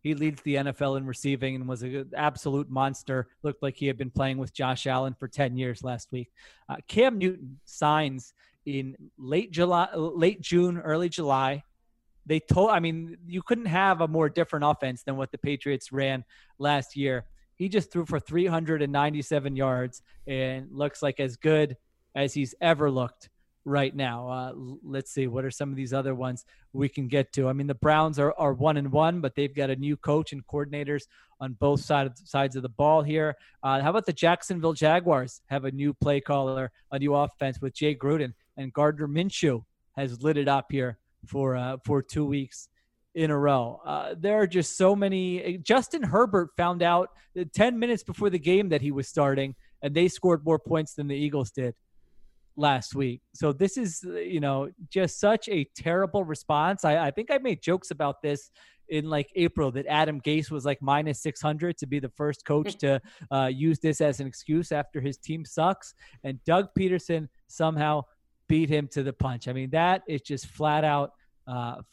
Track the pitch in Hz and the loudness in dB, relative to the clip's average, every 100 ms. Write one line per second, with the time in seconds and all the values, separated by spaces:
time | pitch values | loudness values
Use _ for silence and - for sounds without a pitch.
0 | 147 147 156 143 147 139 139 - 143 135 | -6 -2 -2 -2 -2 -2 -2 -2 -2 -2
1 | 135 117 139 135 135 131 127 120 123 139 | -6 -4 -2 -2 -2 -4 -6 -8 -6 -8
2 | 135 - 151 - 147 139 139 131 139 135 | -8 0 0 0 -2 -2 -2 0 0 -2
3 | - 131 123 _ 151 - 139 - 139 120 | -4 -4 -4 _ -6 -4 -6 -2 -2 -2
4 | 127 127 135 131 123 - 131 127 135 127 | -6 -2 -2 -2 -6 -4 -2 -2 -2 -2
5 | 135 123 131 - 135 127 127 113 127 120 | -2 -6 -10 -2 -2 0 -4 -6 -8 -8
6 | - 127 120 _ - _ - 139 - 214 | -8 -10 -10 _ -20 _ -12 -12 -4 4
7 | 262 214 185 185 131 135 - - 151 151 | 4 4 -2 -2 -12 -18 -18 -2 2 2
8 | 147 131 - _ _ _ 143 135 135 135 | 0 -4 -12 _ _ _ -8 -6 -6 -12
9 | 135 - 131 165 220 165 180 175 190 165 | -20 -16 -2 -2 -2 0 2 4 2 -2
10 | 160 170 175 190 - 175 180 175 156 160 | -4 2 2 2 0 2 2 0 -2 0
11 | 175 165 147 135 135 143 - _ _ _ | 0 -2 0 2 2 -2 -10 _ _ _
12 | _ _ - 156 - 165 214 185 165 165 | _ _ -2 -2 2 4 6 4 2 -4
13 | 165 170 170 180 - 240 214 175 196 175 | -8 -14 -8 -8 -2 -2 2 2 4 4
14 | 160 160 151 170 165 151 147 151 135 123 | 2 2 2 2 0 2 2 2 -2 -6
15 | - 135 135 - 143 139 143 135 - 131 | -6 -6 -6 -6 -4 -4 -2 -4 -4 -2
16 | 135 131 - _ _ - 143 143 - 143 | -2 -2 -8 _ _ -4 0 0 -2 -4
17 | 135 123 - - _ - 185 196 - 175 | -2 -2 -6 -20 _ -8 -2 0 0 -4
18 | 160 156 - 165 185 165 160 156 143 143 | -2 -4 -2 0 0 0 0 0 0 2
19 | 147 151 - 147 139 135 135 127 127 - | 0 0 -2 -2 -2 -2 0 0 -4 -8
20 | _ - 139 131 131 131 135 135 143 - | _ -18 -8 -4 -4 -6 -10 -4 -4 -2
21 | 143 - 131 117 156 156 147 131 _ _ | -4 -2 -4 0 2 4 2 -2 _ _
22 | _ 139 139 147 131 - 170 147 147 131 | _ -2 -2 -2 -4 0 2 4 2 0
23 | 123 _ - _ _ _ 139 143 139 139 | -2 _ -20 _ _ _ -2 0 0 -2
24 | 131 120 127 127 127 135 127 139 151 135 | -4 -4 -8 -8 -8 -10 -14 -16 -10 -8
25 | - 139 127 127 131 - 143 135 127 135 | -6 -4 -4 -4 -6 -6 -6 -6 -4 -2
26 | 135 123 127 123 - _ _ 135 139 - | -2 -4 -6 -8 -12 _ _ -4 -4 -2
27 | 127 139 135 143 131 139 143 135 151 151 | -2 0 0 0 0 0 -4 2 4 4
28 | 156 143 143 - 147 123 151 147 139 147 | 4 2 0 2 0 2 2 2 0 2
29 | 160 175 139 - 143 143 135 131 143 147 | 2 2 -4 -2 -4 -2 -2 -2 -2 -2
30 | - 151 156 139 - 147 143 147 143 147 | 0 0 0 -10 -8 -6 -4 -6 -4 -4
31 | - _ _ - 131 117 143 143 - 147 | -6 _ _ -10 -10 0 2 2 2 2
32 | 135 120 - 139 139 131 123 110 147 156 | 2 -4 -4 0 0 -2 -8 2 6 6
33 | 147 156 151 143 _ _ 135 135 147 214 | 4 0 0 -4 _ _ 0 2 2 2
34 | - 151 165 175 - 175 165 151 156 175 | 0 2 2 2 -2 -2 -2 2 4 4
35 | 175 139 127 - - 139 135 135 147 - | 4 2 0 -10 -6 -4 -4 -2 -2 0
36 | 143 143 - 143 131 131 127 _ - 139 | 2 2 2 0 0 -2 -6 _ -8 -2
37 | 143 143 147 - 135 123 135 - 151 135 | 2 2 0 -2 -4 -4 -8 -2 -2 0
38 | 139 156 127 - _ - 131 147 151 151 | 0 0 -2 -8 _ -12 -8 2 2 2
39 | 147 151 190 - 156 117 - _ _ - | -2 0 -2 2 0 0 -6 _ _ -6
40 | 135 120 151 147 139 139 - 139 127 117 | -6 -2 0 2 2 2 0 -4 -4 -6
41 | _ _ - 139 135 127 127 131 - 143 | _ _ -8 -2 -2 -2 -4 -6 0 0
42 | - 156 147 143 135 - - _ _ _ | 0 -4 -2 -2 -4 -12 -20 _ _ _
43 | _ 160 156 143 143 131 117 - 139 147 | _ -2 0 2 4 4 0 -6 -6 -6
44 | - 170 190 214 190 180 - - 190 202 | -4 -4 0 2 2 2 -2 2 4 4
45 | 196 190 185 180 180 180 - 254 - 330 | 0 0 -2 -2 -4 -6 2 2 2 -4
46 | 185 196 247 190 165 - 175 175 170 175 | 2 4 4 2 0 0 0 2 4 4
47 | 185 - _ 180 170 - 240 233 240 220 | 2 -6 _ -8 -6 2 2 4 0 -2
48 | - - 202 175 147 190 196 147 143 139 | -4 -2 0 2 4 4 4 0 0 -4
49 | 131 156 139 139 135 - - - 143 156 | -4 2 2 2 -2 -8 -20 -8 -2 2
50 | 180 - 180 160 151 156 - 160 151 - | 2 2 2 2 2 0 2 -2 -2 -6
51 | 143 139 147 143 117 - 123 - _ _ | -6 -2 -2 -2 -4 -4 -6 -6 _ _
52 | _ - - _ _ - 147 131 - 135 | _ -20 -20 _ _ 0 2 2 -2 -4
53 | 131 123 _ - 151 139 196 269 202 - | -4 -4 _ -4 -2 2 0 0 -6 -6
54 | 180 175 180 165 143 135 143 - 165 190 | -10 -8 -4 -2 0 -2 -4 -10 -6 -2
55 | 180 - 202 220 - 180 139 - 165 180 | -2 2 2 2 0 -4 -4 -6 -2 0
56 | 190 202 165 147 - 147 165 196 156 156 | 0 -2 -2 -6 -2 2 2 2 2 2
57 | 143 202 233 277 262 165 - 185 - 156 | 0 -4 -2 0 0 -2 0 -2 -2 -4
58 | 143 - 147 143 - _ - _ - 156 | -4 -2 -4 -4 -8 _ -20 _ -6 -4
59 | 156 151 143 185 170 - 139 127 139 151 | -2 -2 -2 0 0 2 -2 -2 0 2
60 | 156 147 147 156 147 151 143 135 135 143 | 2 0 0 0 -2 -4 -2 -2 2 2
61 | 156 139 156 - 151 151 175 165 135 143 | 2 -4 -6 -4 -4 -2 -4 -6 -4 -4
62 | 127 - 147 139 - 147 156 - 139 131 | -6 -4 -4 -4 0 0 0 -2 0 0
63 | - - - 135 131 131 160 156 160 147 | -2 -20 -4 0 0 2 0 2 0 2
64 | 151 135 135 - - 160 175 147 - 147 | 0 0 -8 -10 -2 -2 0 -4 -4 -4
65 | 139 135 - 160 151 - 170 185 - _ | -6 -6 -8 -8 -6 0 0 0 -8 _
66 | - - 139 131 - 180 196 190 185 180 | -20 -12 -10 -6 2 2 2 0 0 0
67 | - 165 151 _ _ - 160 156 151 151 | 0 -4 -4 _ _ -2 0 2 0 0
68 | - _ _ _ - 156 156 151 143 143 | -4 _ _ _ 0 2 4 0 0 -4
69 | 135 - 131 120 127 131 131 156 175 185 | -4 -2 -4 -4 -6 -6 -2 2 4 2
70 | - 143 - 135 - - 151 151 156 143 | -2 -6 -6 -8 -8 -2 2 2 2 2
71 | 143 _ _ _ - 123 120 127 - | -2 _ _ _ -10 -8 -8 -10 -12